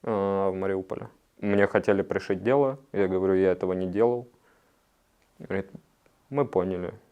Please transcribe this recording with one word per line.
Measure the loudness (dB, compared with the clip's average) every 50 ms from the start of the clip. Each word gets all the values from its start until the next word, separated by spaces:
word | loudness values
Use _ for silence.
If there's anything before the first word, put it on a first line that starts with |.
| -4
э, | -2 -2 -2 0 0 0 0 0 -2
в | -2
Мариуполе. | -2 -4 -2 -4 -4 -4 -6 -10 -10 -10 -14 _ _ _ _ _ _
Мне | -2 0 2 4 4 4
хотели | 4 2 4 4 2 2 2
пришить | 0 -2 -4 -2 -2 -4 -2 2
дело, | 2 2 4 2 2 0 -6 -12 _
я | -2 0 0 2
говорю, | 2 2 2 2 4
я | 4 4 4 2
этого | 2 0 -2 -2
не | -2 -4 -4
делал. | 0 2 2 2 2 -2 -6 -12 _ _ _ _ _ _ _ _ _ _ _ _ _ _ _ _ _ _ _ _ _ _
Говорит, | -12 -8 -6 -6 -6 -8 -14 -20 _ _ _ _ _ _ _ _ _ _
мы | -2 -2 -2
поняли | 0 0 -2 0 0 -4 -6 -6 -8 -10 -14 _ _